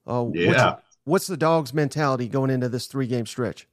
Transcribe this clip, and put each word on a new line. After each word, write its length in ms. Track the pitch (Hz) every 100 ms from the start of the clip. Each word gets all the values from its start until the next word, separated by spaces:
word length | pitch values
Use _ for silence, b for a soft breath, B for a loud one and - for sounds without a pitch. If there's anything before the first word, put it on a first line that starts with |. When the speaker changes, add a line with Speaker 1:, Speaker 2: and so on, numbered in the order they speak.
| -
Speaker 1:
Uh, 160 | 123
what's, 140 | 120 85
Speaker 2:
Yeah. 380 | 90 120 95 - _ _
Speaker 1:
what's 240 | - 190 -
the 80 | 165
Dogs' 380 | 156 165 131
mentality 560 | 147 143 151 147 131 120
going 200 | 135 131
into 200 | 131 123
this 180 | 120 -
three-game 380 | 135 127 120 110
stretch? 420 | - 113 - -